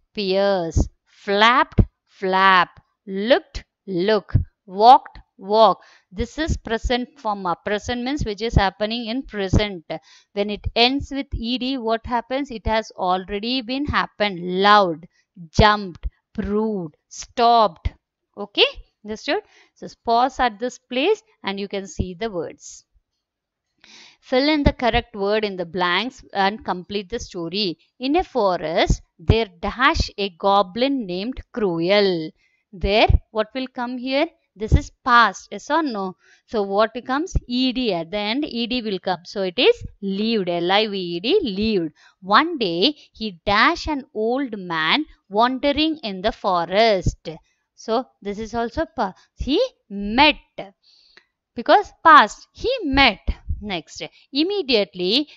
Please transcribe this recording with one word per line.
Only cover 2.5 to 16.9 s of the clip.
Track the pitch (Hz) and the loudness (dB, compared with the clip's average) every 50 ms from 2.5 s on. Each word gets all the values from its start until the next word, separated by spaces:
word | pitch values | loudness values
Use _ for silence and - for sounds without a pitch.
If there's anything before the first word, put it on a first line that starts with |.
| 190 180 170 - _ - _ _ _ _ _ | 6 6 4 2 _ -12 _ _ _ _ _
Looked, | 208 190 190 202 226 277 381 - _ - - - _ _ _ _ | -8 -6 -4 2 2 2 2 2 _ -12 -16 -16 _ _ _ _
look. | - 196 170 180 202 220 202 - - - - - - _ _ _ | -6 -4 -2 2 2 2 0 0 0 0 0 0 -2 _ _ _
Walked, | - 185 196 214 240 262 294 - - - - - _ _ | -12 -2 6 8 8 8 8 6 0 -14 -20 -20 _ _
walk. | - 196 190 208 220 226 202 175 - - - - _ _ _ | -16 -6 0 4 6 6 6 4 2 -4 -14 -20 _ _ _
This | 185 185 233 233 - - | -10 -8 -8 -8 -6 -6
is | 311 330 - | -4 -4 -4
present | - - 226 226 220 - - 254 240 247 - _ - | -6 -4 -4 -4 -4 -2 -2 -2 -2 -2 -6 _ -8
form. | - 220 202 202 190 | -6 -6 -6 -4 -4
Uh, | 180 165 | -4 -4
present | - _ 202 208 202 - - 247 240 240 | -4 _ -4 -4 -4 -4 -6 -6 -4 -4
means | 254 285 302 - | -4 -4 -4 -4
which | 220 208 185 220 | -6 -6 -6 -6
is | 233 - | -4 -2
happening | 226 202 190 190 - 214 208 226 240 240 | -2 -2 -2 -2 -4 -6 -6 -4 -6 -8
in | 214 226 262 277 | -6 -8 -8 -8
present. | - - 208 196 190 - - 214 208 196 175 156 - 160 156 - _ - _ _ _ _ | -8 -8 -6 -4 -2 0 0 0 -2 -4 -10 -10 -12 -12 -12 -12 _ -20 _ _ _ _
When | 202 202 208 | -6 -4 -4
it | 208 196 - - - | -6 -8 -10 -6 0
ends | 226 233 247 269 285 - - | 2 2 2 2 -2 -6 -6
with | 285 269 269 - - | -6 -8 -8 -6 -8
E | - 233 226 247 247 | -8 -6 -6 -4 -4
D, | 240 254 277 262 | -4 -4 -6 -4
what | 226 220 226 220 - | -4 -4 -4 -4 -4
happens? | 214 247 233 226 - 262 269 285 - | -4 -4 -4 -4 -4 -6 -6 -6 -6
It | 240 220 - | -10 -8 -4
has | 220 220 220 220 - - | -2 -2 -2 -2 -4 -8
already | - - 180 180 185 190 180 208 202 208 240 254 262 | -4 -2 0 0 -2 -2 -6 -8 -6 -4 -4 -4 -4
been | 233 208 254 269 294 | -4 -4 -6 -4 -4
happened. | 285 - 202 180 - _ - 208 208 196 165 170 180 180 185 196 | -2 -2 -2 -2 -4 _ -4 -4 -4 -4 -6 -6 -4 -2 2 6
Loved, | 202 208 214 202 175 160 151 165 - _ _ _ _ _ - 170 156 | 6 8 8 6 4 0 -4 -8 -16 _ _ _ _ _ -20 -20 -4
jumped, | - - 220 214 208 208 202 185 156 - - - - _ _ _ _ | 2 4 6 6 4 2 -2 -8 -10 -10 -12 -12 -12 _ _ _ _
proved, | - 196 196 202 208 220 220 214 190 175 151 | -8 -6 -4 -2 -2 -2 -2 -4 -6 -6 -8